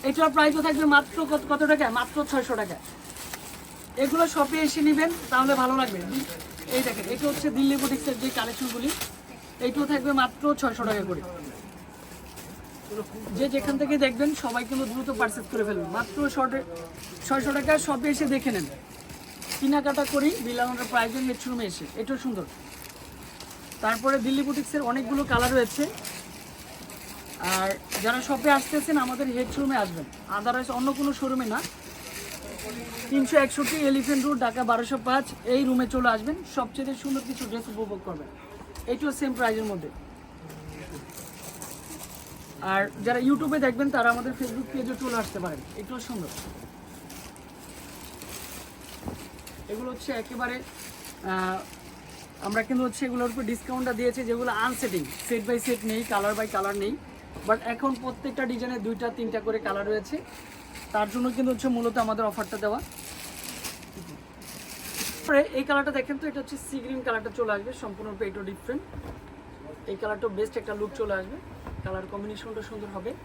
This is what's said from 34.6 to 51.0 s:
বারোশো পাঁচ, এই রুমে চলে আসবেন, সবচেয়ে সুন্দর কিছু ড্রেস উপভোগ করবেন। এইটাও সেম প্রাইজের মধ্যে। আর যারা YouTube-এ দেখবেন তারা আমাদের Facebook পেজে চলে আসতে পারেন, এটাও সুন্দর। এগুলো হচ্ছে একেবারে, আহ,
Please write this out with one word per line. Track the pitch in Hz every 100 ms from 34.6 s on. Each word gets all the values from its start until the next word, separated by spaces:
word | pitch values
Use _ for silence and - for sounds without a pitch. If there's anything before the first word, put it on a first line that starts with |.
| 240
বারোশো | 233 233 262 226
পাঁচ, | 269 262 - 233
এই | 247 262
রুমে | 254 247
চলে | 254 247 220
আসবেন, | 226 339 - 277
সবচেয়ে | 240 - 269 269
সুন্দর | 277 269 240
কিছু | 262 233
ড্রেস | 226 240
উপভোগ | 214 208 196 190
করবেন। | 160 147 - - - - - -
এইটাও | 240 294 269
সেম | 277 247
প্রাইজের | 233 220 214
মধ্যে। | 190 - - - - - - - - - - - 156 - - - - - - - - - - - - - - - - 190
আর | 196 202 - 208
যারা | 247 254
YouTube-এ | 285 302 302 262
দেখবেন | 233 277 269
তারা | 233 240
আমাদের | 247 254
Facebook | 247 226 254
পেজে | 269 240 247
চলে | 262 233
আসতে | 208 202
পারেন, | 175 143 - -
এটাও | 196 254 -
সুন্দর। | 226 160 - - - - - - - - - - - - - - - - - - - - - - - - - - - - - - - - - -
এগুলো | 214 254
হচ্ছে | 254 - 240
একেবারে, | 220 240 247 254
আহ, | - - - -